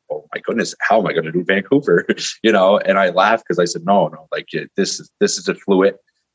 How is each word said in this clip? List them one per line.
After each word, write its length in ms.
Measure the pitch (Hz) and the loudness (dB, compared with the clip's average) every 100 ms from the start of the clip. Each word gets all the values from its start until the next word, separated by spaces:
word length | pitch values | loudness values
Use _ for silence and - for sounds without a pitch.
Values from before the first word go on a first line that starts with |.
| - | -10
"Oh 160 | 78 - | -12 -12
my 80 | - | -10
goodness, 320 | - 110 - - | -6 -4 -6 -6
how 200 | - 110 | 0 2
am 60 | 85 | 2
I 40 | |
gonna 200 | 78 80 | -2 -2
do 100 | 87 | -4
Vancouver?" 640 | 87 95 196 139 98 87 - | 0 -2 0 0 2 2 0
<laughs> 340 | - - - | -4 -8 -2
You 80 | 110 | 0
know, 260 | 101 95 101 | 4 4 4
and 180 | 95 98 | 2 2
I 140 | 92 | 2
laughed 340 | 87 101 117 - | 2 2 0 -2
'cause 100 | 87 | -2
I 60 | |
said, 200 | 87 87 | -2 -4
"No, 220 | 87 101 80 | 0 2 0
no, 220 | 78 - | -4 -10
like, 160 | 82 - | -10 -8
it, 180 | 78 76 - | -10 -6 -4
this 240 | 92 - | -4 -6
is, 100 | - _ | -14 _
this 180 | 101 - | -2 -2
is 120 | 90 | -6
a 80 | 85 | -6
fluid. 400 | - 92 98 - _ _ _ | 0 2 2 0 _ _ _